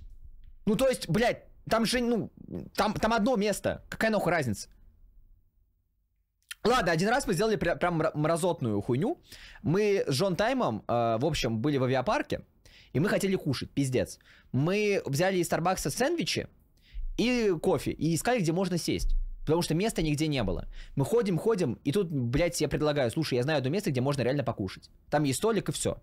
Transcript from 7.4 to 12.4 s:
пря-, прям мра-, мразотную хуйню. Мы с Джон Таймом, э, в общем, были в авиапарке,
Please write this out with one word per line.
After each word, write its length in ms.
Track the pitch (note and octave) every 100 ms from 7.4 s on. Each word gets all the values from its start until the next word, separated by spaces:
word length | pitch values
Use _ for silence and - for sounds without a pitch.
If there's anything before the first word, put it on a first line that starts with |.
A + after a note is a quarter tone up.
| A3 G3+
пря-, 180 | E3+ -
прям 200 | F3+ E3
мра-, 140 | D#3
мразотную 680 | D3 D3+ E3 F3+ D#3+ A#2+ G2+
хуйню. 360 | - B2 A3+ F4 - - - -
Мы 400 | - F#3 G#3+ G3 -
с 40 |
Джон 220 | C3 G3 E3+
Таймом, 480 | A3 C4 E3+ G#2+ -
э, 300 | A#2+ A#2 A2+
в 60 | D#3
общем, 340 | D3 A#2+ A2+
были 180 | D3 C#3
в 60 |
авиапарке, 580 | B2+ C3 B2+ C#4+ - -